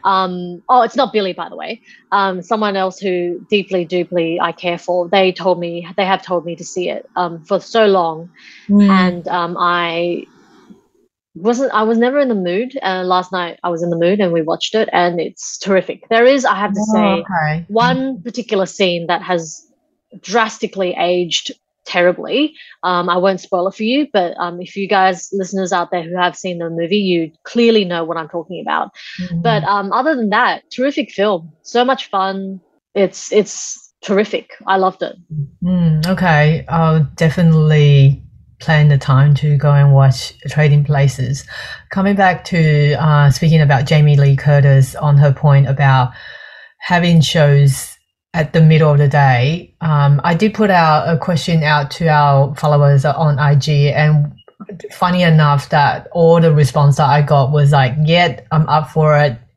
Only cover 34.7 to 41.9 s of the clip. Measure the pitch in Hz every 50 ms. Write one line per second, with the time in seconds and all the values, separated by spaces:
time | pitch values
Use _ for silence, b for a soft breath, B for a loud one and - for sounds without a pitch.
34.7 | 190 196 190 185 180 _ 175 - - 180 175 _ 160 151 143 - _ _ - 175
35.7 | 185 180 170 165 156 156 156 175 190 - 185 175 156 147 151 151 160 147 - -
36.7 | 160 165 165 160 160 160 151 139 - - 165 160 - - 170 165 160 156 156 156
37.7 | 156 151 147 147 143 139 139 139 139 - - - _ - _ _ _ _ - -
38.7 | 160 151 147 151 143 135 - - 135 131 139 147 143 135 - 151 147 139 143 147
39.7 | 143 143 143 143 139 139 135 135 131 - - - - _ - 143 - 151 151 143
40.7 | 147 147 143 147 151 139 139 135 - - 127 120 139 139 - B B B B B
41.7 | B B B _